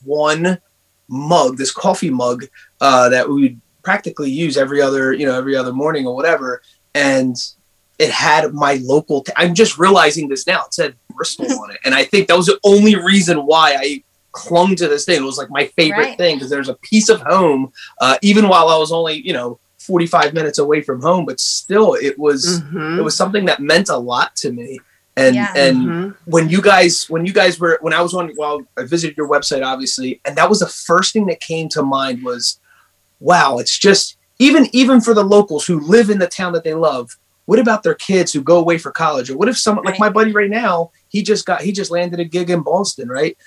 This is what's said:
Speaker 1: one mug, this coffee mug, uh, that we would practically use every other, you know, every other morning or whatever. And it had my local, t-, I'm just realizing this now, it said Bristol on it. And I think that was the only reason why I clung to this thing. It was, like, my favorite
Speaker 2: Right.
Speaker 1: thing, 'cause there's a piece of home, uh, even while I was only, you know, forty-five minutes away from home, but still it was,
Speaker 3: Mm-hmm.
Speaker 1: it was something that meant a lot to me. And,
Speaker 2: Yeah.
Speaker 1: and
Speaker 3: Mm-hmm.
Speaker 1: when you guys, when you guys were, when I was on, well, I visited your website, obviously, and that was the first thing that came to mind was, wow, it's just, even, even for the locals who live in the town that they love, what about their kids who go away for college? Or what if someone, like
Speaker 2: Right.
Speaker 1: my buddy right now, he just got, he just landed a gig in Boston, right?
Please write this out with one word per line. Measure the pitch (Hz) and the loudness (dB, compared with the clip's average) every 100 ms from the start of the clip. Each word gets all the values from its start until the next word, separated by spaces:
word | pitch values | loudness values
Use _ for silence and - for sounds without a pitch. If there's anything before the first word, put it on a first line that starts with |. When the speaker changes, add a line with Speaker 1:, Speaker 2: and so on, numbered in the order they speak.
Speaker 1:
one | 131 147 151 156 175 180 _ _ _ _ _ | -6 -2 0 0 -2 -2 _ _ _ _ _
mug, | 131 147 170 131 127 | -10 0 2 2 -2
this | 135 | -8
coffee | - 196 180 175 | -2 -2 -2 -2
mug, | 127 123 123 131 _ _ _ | -2 -2 -4 -10 _ _ _
uh, | 139 127 123 | 2 4 4
that | 127 135 | 2 0
we | 143 | 0
would | 135 120 _ _ | 0 -2 _ _
practically | - 202 - - 143 | -4 -4 -4 -8 -6
use | 139 165 139 | -4 -2 -2
every | 135 143 | 0 0
other, | 139 135 131 | 0 0 -2
you | 127 143 | 0 -2
know, | 127 | -2
every | 135 | -2
other | 135 127 | -2 -2
morning | 127 151 156 127 | -4 -2 -2 -4
or | 127 | -2
whatever. | 160 156 131 123 _ _ _ | 0 -2 -4 -10 _ _ _
And | 147 139 135 131 123 - _ _ _ _ _ | -2 2 2 0 -6 -12 _ _ _ _ _
it | 156 | -2
had | - 160 156 156 | 0 2 2 0
my | 147 143 139 | -2 -2 -2
local, | 127 143 - 143 | 0 0 0 -4
t-, | - - | -4 -2
I'm | 175 | 0
just | 170 220 151 | 2 2 4
realizing | 185 196 156 156 143 | 4 6 4 0 -6
this | 135 - | -6 -4
now, | 180 | -4
it | - | -4
said | - 151 131 _ | -6 -6 -6 _
Bristol | - 247 - 277 254 | -10 -10 -8 -6 -6
on | - | -8
it. | - | -8
And | 135 | -2
I | 135 | 0
think | 143 202 - | 2 0 4
that | 175 | 2
was | 175 | 2
the | - | 2
only | 202 202 214 196 | 4 6 6 4
reason | 175 196 175 160 | 4 2 2 0
why | 139 160 151 139 | 2 4 4 2
I | 139 139 _ _ _ | -4 -8 _ _ _
clung | - - 170 190 180 | -18 -2 2 2 2
to | 165 | 0
this | 147 | -2
thing. | 165 160 | 0 -2
It | |
was, | 135 120 | -2 -8
like, | 107 | -8
my | 135 143 - | -4 -4 0
favorite | 160 151 | 0 0
Speaker 2:
Right. | 147 - | -4 0
Speaker 1:
thing, | 180 147 | -2 -2
'cause | 135 | -6
there's | 139 135 | -6 -6
a | - | -10
piece | - 220 220 | 0 2 4
of | 220 | 2
home, | 139 185 170 135 135 - - _ | 2 2 2 0 -4 -10 -20 _
uh, | 131 156 | 0 2
even | 202 202 208 | 4 4 6
while | 180 160 | 6 6
I | 160 | 2
was | 156 | 0
only, | 165 165 156 | -2 -2 -4
you | 180 | -6
know, | 135 123 120 _ _ | -6 -6 -12 _ _
forty-five | - 180 170 170 147 | -4 -2 0 0 0
minutes | 160 156 151 | -2 -4 -2
away | 143 151 | 0 0
from | 147 127 | -2 -4
home, | 151 180 139 | 0 0 -2
but | 131 | -6
still | - - - 196 208 | -6 -6 -2 2 2
it | - 139 135 | 2 -2 0
was, | 147 139 165 175 | 0 0 -2 -4
Speaker 3:
Mm-hmm. | 147 160 156 170 | -4 -8 -4 -2
Speaker 1:
it | |
was | 226 - | -2 -2
something | - 208 180 | -2 0 -2
that | 147 | -2
meant | 143 165 196 | 0 0 0
a | 139 | -4
lot | 120 123 - - | -4 -4 -4 -4
to | - | -8
me. | 120 123 131 _ _ _ - | -8 -12 -16 _ _ _ 2
And, | 131 | 2
Speaker 2:
Yeah. | 123 120 - | 2 0 2
Speaker 1:
and | 135 131 | 2 2
Speaker 3:
Mm-hmm. | 123 170 196 - - | 0 -4 -6 -10 -2
Speaker 1:
when | 165 160 | 0 2
you | 185 | 2
guys, | 202 190 175 - - | 4 4 4 0 -4
when | 165 180 | -4 -2
you | |
guys | 202 185 160 | 0 0 0
were, | 170 160 | -2 0
when | 160 | 0
I | 160 | -2
was | 175 | -2
on, | 180 170 143 | -4 -6 -6
well, | 151 147 131 - | -6 -6 -8 -12
I | |
visited | 131 170 160 151 | -6 -4 -4 -6
your | 143 | -2
website, | 147 - 139 131 | -2 -2 -4 -4
obviously, | 131 131 - 127 127 | -6 -6 -6 -8 -8
and | 143 143 | -8 -2
that | 180 | 0
was | 208 | 2
the | 180 | -2
first | - - 175 190 | -8 0 0 2
thing | 220 196 | -2 -2
that | 165 | -4
came | - 165 160 | -6 -8 -6
to | 156 | -4
mind | 139 135 135 123 | -2 -2 -4 -6
was, | 127 123 117 - _ _ _ _ _ _ | -8 -6 -8 -8 _ _ _ _ _ _
wow, | 131 175 139 123 | 2 2 2 -2
it's | 120 - | -4 0
just, | 208 190 - - _ _ | 2 2 0 -12 _ _
even, | 269 302 233 | 4 6 4
even | 247 254 254 | 4 4 4
for | 233 | 4
the | 214 | 2
locals | 202 208 202 151 - | 6 4 4 -2 -2
who | 165 | -2
live | 147 220 208 | 4 4 4
in | 202 | 0
the | 175 | -2
town | - 180 | -4 -6
that | 170 | -4
they | 160 | -4
love, | 160 160 127 120 - _ _ - | -2 -2 -2 -10 -18 _ _ 0
what | 220 | 2
about | 233 214 | 2 0
their | 165 156 | -2 -4
kids | - 190 170 | 0 0 0
who | 151 | -2
go | 135 175 | 2 4
away | 170 170 | 4 -2
for | 147 | -4
college? | - 160 143 123 | -4 -4 -2 -6
Or | 135 | -2
what | 220 | -2
if | 247 | 0
someone, | 220 208 | -2 -2
like | 180 | -2
Speaker 2:
Right. | 190 | -2
Speaker 1:
my | 208 | 0
buddy | 202 220 | 2 0
right | 208 202 | 0 -2
now, | 214 226 170 170 _ _ | -2 -2 -2 -4 _ _
he | 202 | -6
just | 208 202 | -2 -2
got, | - 180 | -2 -4
he | 170 | -4
just | 190 190 | -6 -4
landed | 170 175 170 | -4 -4 -6
a | |
gig | 165 170 175 | -6 -4 -2
in | 175 | -4
Boston, | 151 175 202 - 120 | -2 -2 -2 -8 -10
right? | 131 165 - | -4 -6 -6